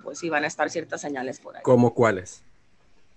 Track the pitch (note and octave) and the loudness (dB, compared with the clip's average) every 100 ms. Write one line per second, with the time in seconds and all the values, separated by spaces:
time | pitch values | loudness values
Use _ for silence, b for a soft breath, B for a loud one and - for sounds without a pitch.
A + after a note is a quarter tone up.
0 | - D3 E3+ D3 D3 - D#3 E3+ D#3 D#3+ | -14 -8 -2 -2 -2 -2 -4 -4 -8 -8
1 | D3+ C#3 B2+ - - - - B2 A#2+ - | -8 -6 -8 -10 -14 -6 4 6 6 4
2 | A2+ F#2+ F2+ - - - _ _ _ - | 2 2 -6 -18 -20 -20 _ _ _ -20
3 | _ | _